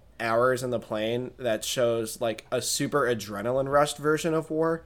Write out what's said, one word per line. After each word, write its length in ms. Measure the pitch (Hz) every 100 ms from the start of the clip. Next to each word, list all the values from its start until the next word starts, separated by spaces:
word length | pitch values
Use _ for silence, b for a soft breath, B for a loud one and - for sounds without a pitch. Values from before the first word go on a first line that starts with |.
| - -
hours 440 | 113 113 127 127
in 80 | 127
the 80 | 117
plane, 520 | - 107 110 120 127 -
that 260 | 123 110
shows, 560 | - 135 117 117 110 -
like, 280 | 117 110 -
a 100 | 127
super 380 | 113 - 139 147
adrenaline 720 | 120 117 101 101 117 131 135
rushed 260 | 143 147 -
version 340 | 147 156 165
of 160 | 160 156
war. 340 | 156 160 165